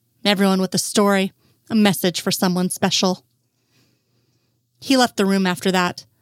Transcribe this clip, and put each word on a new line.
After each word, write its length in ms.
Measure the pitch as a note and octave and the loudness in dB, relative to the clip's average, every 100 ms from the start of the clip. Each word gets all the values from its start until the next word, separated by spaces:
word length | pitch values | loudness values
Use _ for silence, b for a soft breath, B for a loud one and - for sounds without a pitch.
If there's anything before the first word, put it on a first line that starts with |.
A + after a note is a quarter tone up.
| _ _ | _ _
everyone 360 | G3+ G3 G3 F#3+ | -2 0 2 2
with 140 | F#3 | 0
a 40 | F#3 | -4
story, 540 | - - G3+ G3 F#3+ - _ _ _ | -2 0 2 2 -2 -6 _ _ _
a 60 | A3 | 2
message 440 | G#3 F#3 F#3 E3+ | 2 2 -2 -2
for 120 | - | -4
someone 360 | - F#3+ F3+ F3+ | -2 -2 0 -2
special. 560 | - F#3+ - F#3+ F3+ _ _ _ _ _ _ _ _ _ _ _ _ _ _ _ _ | -2 -2 0 0 -2 _ _ _ _ _ _ _ _ _ _ _ _ _ _ _ _
He 160 | - C4 | -2 2
left 200 | A#3+ - | 2 2
the 80 | |
room 220 | G3 G3 F#3+ | 0 2 0
after 240 | F3+ F#3+ | 0 0
that, 340 | F#3 F3+ - - _ | 0 0 -4 -14 _